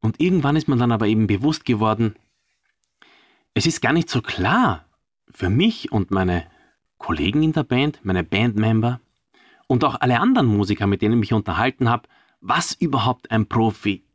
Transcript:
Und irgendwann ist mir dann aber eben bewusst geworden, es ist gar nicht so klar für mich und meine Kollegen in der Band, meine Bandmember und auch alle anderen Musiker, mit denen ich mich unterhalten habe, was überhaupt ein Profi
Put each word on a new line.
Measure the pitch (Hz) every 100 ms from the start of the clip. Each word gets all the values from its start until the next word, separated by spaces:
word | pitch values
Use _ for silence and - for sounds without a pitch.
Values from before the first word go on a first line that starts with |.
Und | 110 -
irgendwann | 180 180 139 151
ist | 147
mir | 131
dann | 123
aber | 113 107
eben | 110 107
bewusst | 101 135 156
geworden, | - 113 110 110 113 104 _ _ _ _ _ _ _ _ _ _ _ _ _
es | - 156
ist | -
gar | 113
nicht | 156 165
so | 127
klar | - - 95 190 247 90 _ _ _ _ _
für | - 92
mich | 107 208 220 -
und | 107 95
meine | 98 92 87 80 _ _ _ _ _
Kollegen | - 80 - 131
in | 160
der | 156
Band, | 131 127 143 -
meine | 98 92
Bandmember | 85 98 120 104 110 113 117 123 _ _ _ _ _ _ _
und | 127
auch | 143 -
alle | - 120
anderen | 214 247 131
Musiker, | 101 101 104 101
mit | 98
denen | 107
ich | 120
mich | 104
unterhalten | 113 98 87 123 131 120
habe, | 120 - _ _ _
was | - 160 165
überhaupt | - 170 135 110 123 -
ein | 113 104
Profi | - 113 104 107 95 _